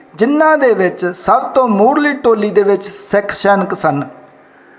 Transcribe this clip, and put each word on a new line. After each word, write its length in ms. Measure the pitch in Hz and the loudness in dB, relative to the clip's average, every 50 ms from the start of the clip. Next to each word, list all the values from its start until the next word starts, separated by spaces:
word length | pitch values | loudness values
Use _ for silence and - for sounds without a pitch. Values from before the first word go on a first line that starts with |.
| - - - | -20 -16 -4
ਜਿਨ੍ਹਾਂ 440 | - 214 254 294 302 311 311 311 302 | -2 -2 0 2 2 2 2 2 2
ਦੇ 160 | 269 247 214 | 2 2 2
ਵਿੱਚ 320 | 185 185 180 180 - 185 | 2 0 -2 -2 -4 -6
ਸਭ 360 | 175 180 - - - 214 262 269 | -8 -8 -6 0 0 0 0 0
ਤੋਂ 260 | - - 269 254 240 | -2 -2 0 0 0
ਮੂਹਰਲੀ 440 | 208 196 208 247 294 311 294 294 285 | 2 2 4 4 4 2 0 -2 -2
ਟੋਲੀ 380 | 285 - 240 226 214 208 214 | 0 0 0 2 2 0 0
ਦੇ 120 | 180 214 202 | 0 2 2
ਵਿੱਚ 260 | 196 202 190 196 - | 2 2 0 -2 -8
ਸਿੱਖ 420 | - - - - - 202 202 202 | -16 -16 -12 -2 -2 -2 -2 -2
ਸੈਨਿਕ 440 | - - - 196 202 196 185 185 185 | -8 -2 0 2 2 2 0 -4 -6
ਸਨ 340 | 175 - 156 143 143 135 - - - - - - _ _ _ _ - _ - - | -4 -2 -2 -2 -2 -6 -8 -12 -20 -20 -20 -20 _ _ _ _ -20 _ -20 -20